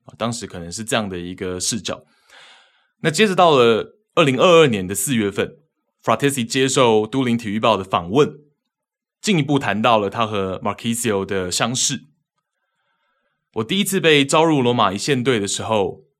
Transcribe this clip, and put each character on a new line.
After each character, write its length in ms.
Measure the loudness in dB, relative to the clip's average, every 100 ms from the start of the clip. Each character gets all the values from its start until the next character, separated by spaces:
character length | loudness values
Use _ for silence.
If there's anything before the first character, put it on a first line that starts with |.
啊， 100 | -20 -8
当 140 | -6
时 160 | -6 -12
可 100 | -12
能 120 | -12
是 120 | -12
这 140 | -4 -4
样 120 | -4
的 80 | -8
一 180 | -10
个 260 | -8 -8 -6
视 200 | -6 -6
角。 240 | -8 -10 _ _ _ -20 -20 -20 _ _ _ _
那 100 | -2
接 160 | 2 2
着 80 | 4
到 160 | 6
了 480 | 6 6 4 -2 _ _ 0
二 80 |
零 140 | 2 4
二 240 | 6 6
二 40 | 6
年 180 | 2
的 120 | -4 -6
四 180 | -2
月 160 | -2 0
份， 280 | -2 -6 -8 _ _ _ _
Fratesi 420 | -2 0 0 -2
接 240 | -4 -2 0
受 380 | 2 4 4 2
都 160 | -2
灵 160 | -2 -2
体 100 | -4
育 120 | -2
报 160 | 0 0
的 60 |
访 280 | -2 -4 0
问， 300 | 0 0 -2 _ _ _ _ _ _ _ _
进 180 | -2 0
一 40 |
步 160 | 0 -2
谈 240 | -2 0
到 160 | 2 2
了 100 | 0
他 160 | -4
和 360 | -4 -4 -4 -6
Marchisio 680 | -6 -6 -6 -4 -2 -2 -4
的 240 | -6 -4
相 240 | -4 -4
识。 320 | -2 -4 -6 -12 _ _ _ _ _ _ _ _ _ _ _ _ _ _
我 100 | -10
第 160 | -4 -4
一 40 |
次 140 | -2 0
被 260 | 2 4
招 200 | 4 2
入 180 | 2 2
罗 100 | 2
马 200 | 2 0
一 60 | 0
线 260 | -2 -2
队 160 | 0 -2
的 80 | -2
时 140 | -6
候， 420 | -2 -2 -2 -6 _